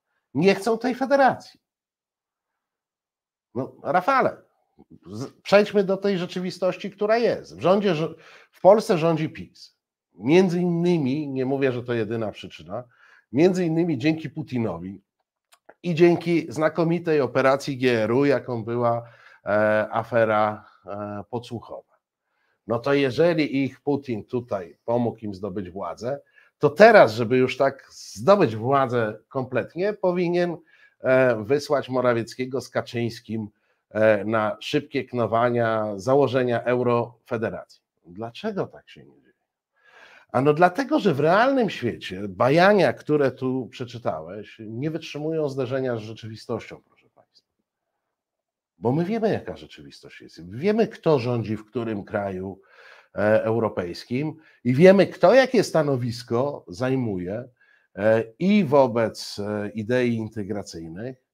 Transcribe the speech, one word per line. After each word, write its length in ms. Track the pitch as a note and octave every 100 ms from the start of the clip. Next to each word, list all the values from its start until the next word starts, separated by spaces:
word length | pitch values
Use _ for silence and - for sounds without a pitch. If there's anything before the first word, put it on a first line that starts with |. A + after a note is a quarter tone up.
| _ _ _
nie 220 | B2+ F#3+ G3
chcą 220 | A#3 A3+
tej 180 | B3 B3
federacji? 640 | C4 C#4 C4 - - _ _ _ _ _ _ _ _ _ _ _ _ _ _ _ _ _ _ _ _ A2+
No, 200 | - -
Rafale, 540 | B2 E3+ A3 C4+ F#3 - _ _ _ _ - D#2+ E2+
z-, 200 | G#2 B2+ _
przejdźmy 400 | - G3+ G3+ G#3
do 140 | F#3 G3
tej 200 | G3+ F#3
rzeczywistości, 720 | F3 F#3 F#3 - F#3 F3+ G3+
która 260 | - G#3 A#3
jest. 400 | G#3+ F2+ C#2+ E2
W 40 |
rządzie 320 | D3 G3+ G3+
rzo-, 220 | D#3 D#3 D#3+ - - _
w 100 | _
Polsce 360 | F3+ A3 G#3+ F3+
rządzi 320 | E3 D#3 D#3
pis. 480 | - F2 _ - _ _ _ _ -
Między 460 | A2+ F3 F#3+ F3
innymi, 640 | F3+ E3+ F3 E3+ B2+ D3 C#3+
nie 180 | C3 B2+
mówię, 260 | C3+ C3+
że 120 | B2
to 100 | A#2+
jedyna 380 | A#2+ G#2 A2+ G#2+
przyczyna, 520 | - F#2 - D#2+ G#2+ B2 _ _ _ _
między 340 | A#2+ F3+ F#3 E3+
innymi 320 | D#3+ F3 C3+
dzięki 320 | D3 D#3+ C#3
Putinowi 720 | D#3 - B2 A2 E2 F#2 G2+ _ _ _ _ _ _ _ -
i 120 | F3 D#3+
dzięki 560 | F3 E3+ E3+ E3+ D#3+
znakomitej 720 | B2 D#3 D#3+ E3 E3+ E3+ D3+
operacji 560 | B2 C3 C3 C3+ - B2+
G 260 | B2+ A#2
R 80 | G#2+
U, 140 | A#2+ C#3+
jaką 380 | B2 B2+ A#2+
była, 400 | A2+ A#2+ A#2+ A#2 A#2 - - - -
e, 420 | G#2 G#2+ G#2+ G#2+
afera, 760 | A2 A2+ A#2+ A2 G#2+ G#2+ G#2 - _ F#2+
e, 380 | G2+ G#2 G#2 F#2+
podsłuchowa. 720 | A#2+ A#2+ A2+ - C#2+ - _ _ _ _ _ _ _ -
No 120 | A#2
to 140 | C#3
jeżeli 680 | C#3+ C#3 A2+ E3 D#3 C#3 C3+
ich 180 | C3 -
Putin 440 | - C#3 C3+ A2 -
tutaj 520 | B2 B2 G2+ F2 - -
pomógł 340 | A#2+ A#2 -
im 160 | G#2+ F#2+
zdobyć 340 | G2+ F#2+ F2+
władzę, 500 | F2+ F2 E2 A2+ C#3+ _ _ _ -
to 100 | D3
teraz, 440 | D3 A3 G#3 C3
żeby 240 | G#2+ A2 B2+
już 200 | B2+ -
tak 300 | C3+ C3+ -
zdobyć 640 | - - G2 C3 G3+ C#3+ G#2+
władzę 640 | A#2+ C#3 C3 A#2+ A2 A2 _
kompletnie, 640 | C3+ B2+ B2+ G2 E3 G3+
powinien, 640 | G#3 F#3 F3 E3+ F3 F3 D#3+ _ _ _ _
e, 440 | B2+ C3 C3 A2
wysłać 460 | G#2+ C#3+ C#3+ C#3+ B2
Morawieckiego 720 | B2+ B2 A#2 G#2+ - B2+ C3
z 80 | -
Kaczyńskim, 800 | B2 A#2+ A#2+ A#2 A#2 - A2 G#2 _ _ _ _
e, 360 | G#2 A2 G#2 G2+
na 320 | A2+ G#2+ G2+
szybkie 440 | - D3 D3 C3+
knowania 920 | - B2 A2+ A#2 A#2+ A#2+ A2+ A2 G#2+ G2+
założenia 680 | F#2 C#3 C3 C3 B2 A#2
eurofederacji. 1200 | A#2+ B2 B2 A#2+ A2+ - - A#2 G#2+ F2 - _ _ _ E2
Dlaczego 640 | F2+ A#2 - G#3+ F#3+ C3+
tak 220 | A2+ _
się 160 | - C3
nie 160 | _
dzieje? 120 | B2+ _ _ _ _ _ _ - - - _
Ano 220 | A#2 C#3
dlatego, 460 | D3+ F3+ F3+ C4 G3+
że 140 | F#3+
w 60 | C3+
realnym 500 | D3+ G3 B3+ C4+ G3+
świecie 580 | - A#2+ D#2+ - F#2 G2+
bajania, 640 | F2+ A#2+ D#3+ F#3+ G#3 C#3+
które 380 | A2 - D3+ C3+
tu 360 | - C3 C3 A2+
przeczytałeś, 840 | - B2 A#2 A#2 D#2+ D#2+ G#2+ G2 -
nie 320 | A2 A2+ D3+
wytrzymują 580 | D#3 D#3+ D3 D#3 D#3+ D3
zderzenia 480 | C3 B2 C3+ C3 A#2
z 20 |
rzeczywistością, 800 | G#2+ A2 A2 A2 - A2 - D#2+ _
proszę 220 | _ _
państwa. 400 | _ _ _ _ _ _ _ _ _ _ _ _ _ _ _ _ _
Bo 140 | G#2
my 140 | C#3+ E3+
wiemy, 280 | A3+ G#3+
jaka 240 | A2 - E2+
rzeczywistość 640 | D2+ - C#2+ - C#2+ -
jest. 340 | - - E2+ A2
Wiemy, 320 | F#3+ G#3+ G#3+
kto 320 | - E3 D3
rządzi 380 | A#2 A#2+ G#2 A2
w 80 | -
którym 380 | B2+ A2+ G#2
kraju, 580 | F#2+ G#2 G2+ F#2+ F#2+ F#2 _ _ - - _ F#2+
e, 280 | G#2 A2
europejskim 920 | A2+ A2+ G#2+ G#2+ F2 E2+ - B2 D#3 D#3 _ _
i 100 | B2
wiemy, 340 | C3 F#3 G3 E3+
kto 260 | - F3
jakie 300 | B3+ B3+ A#3
stanowisko 1040 | - E3 D3 C3 B2 A#2+ - A#2 C#3+ D3 -
zajmuje, 800 | F2 B2+ C3+ A#2 F#2+ F2 G#2+ C3 _ _ _ _ F#2
e, 280 | G#2+ A2+ A2+ -
i 260 | F3+ G#3 D#3
wobec, 760 | C#3+ B2+ A2+ G#2+ - - -
e, 300 | G2+ G#2 G#2
idei 460 | G#2+ G#2+ B2+ B2 A2+
integracyjnych, 1080 | A2 A2 F#2+ G2+ F#2+ E2+ E2 E2+ B2 C3 _